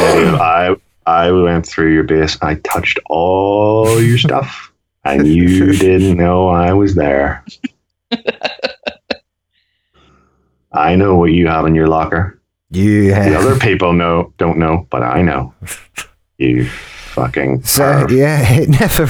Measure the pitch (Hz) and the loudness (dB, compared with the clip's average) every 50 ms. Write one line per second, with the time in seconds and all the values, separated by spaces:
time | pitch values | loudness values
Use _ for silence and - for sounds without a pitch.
0 | 90 - - 87 85 87 85 73 85 80 80 85 90 90 95 - _ _ _ _ | 2 2 2 2 2 2 2 0 0 0 0 0 0 0 -2 -4 _ _ _ _
1 | - 80 80 82 85 87 90 92 90 85 85 85 82 - - - 80 80 80 78 | -4 -2 0 2 2 2 2 2 2 2 0 -2 -4 -4 -4 -2 0 2 2 2
2 | 76 - 78 78 78 78 - - - 78 78 78 - - - 90 87 - - - | 0 0 0 0 0 -2 -2 -4 -6 -6 -6 -6 -6 -6 -6 -4 -4 -4 -6 -6
3 | - - 73 82 85 92 92 95 98 101 101 104 104 107 107 110 110 110 113 113 | -6 -6 -4 -2 0 0 0 0 0 0 0 0 0 2 2 2 2 2 2 2
4 | 113 113 120 120 - - 135 135 135 127 - - - - _ _ _ _ _ _ | 2 2 2 0 0 0 -2 -2 -4 -6 -10 -16 -20 -20 _ _ _ _ _ _
5 | - 69 69 71 71 76 78 85 90 90 92 95 95 95 95 95 95 92 92 92 | -6 -4 -2 0 2 2 2 2 2 2 2 2 2 2 2 2 2 2 2 2
6 | 95 95 90 87 85 87 90 90 92 92 90 87 87 87 95 101 101 98 98 87 | 2 2 2 0 0 0 2 2 2 2 2 2 2 2 2 2 0 0 0 0
7 | 73 71 69 69 69 - - - - - - - - - _ _ _ _ _ _ | -2 0 0 -2 -2 -4 -6 -8 -14 -20 -18 -14 -16 -16 _ _ _ _ _ _
8 | _ - 240 - - - - - - - - - - - - - - - - _ | _ -10 -10 -8 -8 -8 -8 -8 -8 -10 -10 -10 -12 -12 -12 -12 -14 -14 -14 _
9 | _ - - - _ _ _ _ _ _ _ _ _ _ _ _ _ _ _ _ | _ -14 -14 -14 _ _ _ _ _ _ _ _ _ _ _ _ _ _ _ _
10 | _ _ _ _ _ _ _ _ _ _ _ _ _ _ - 73 76 80 87 92 | _ _ _ _ _ _ _ _ _ _ _ _ _ _ -4 -2 0 2 2 2
11 | 98 101 92 87 85 82 80 85 87 80 80 80 78 78 80 80 80 80 80 80 | 2 4 4 2 4 4 2 2 2 2 0 0 0 0 2 2 2 2 0 0
12 | 78 78 - 82 90 92 - _ _ _ _ _ _ - 78 90 98 107 104 104 | -2 -2 -2 -4 -4 -6 -8 _ _ _ _ _ _ -10 -4 0 0 2 2 4
13 | 101 98 98 104 101 95 78 80 98 127 135 127 - 110 95 90 95 87 87 87 | 4 2 2 2 2 2 2 2 2 2 0 0 0 0 0 0 0 0 0 2
14 | 85 85 85 85 85 - - - 90 85 80 78 82 80 80 82 - - - 64 | 0 0 0 -2 -2 -4 -4 -4 -2 -2 0 0 0 0 -2 -2 -4 -6 -6 -4
15 | 60 60 65 78 90 85 71 67 65 64 - - - - - - - _ - - | -4 -2 -2 0 0 0 -2 -4 -6 -10 -12 -16 -18 -18 -18 -18 -20 _ -18 -18
16 | - - _ _ _ _ _ - 67 64 62 62 64 64 - - - - - - | -18 -18 _ _ _ _ _ -4 -2 -2 -2 -2 -4 -6 -8 -14 -18 -20 -20 -20
17 | - - - - - 65 131 147 139 135 135 131 127 - - 135 143 139 143 139 | -20 -12 -8 -6 -6 -4 -4 -4 -4 -2 -4 -4 -4 -4 -2 0 0 0 0 0
18 | 139 - 120 131 139 147 156 143 131 98 139 147 156 - 147 131 233 185 - - | 0 2 2 2 2 2 0 0 2 2 2 2 2 2 2 2 2 0 0 0
19 | 165 131 | 0 -2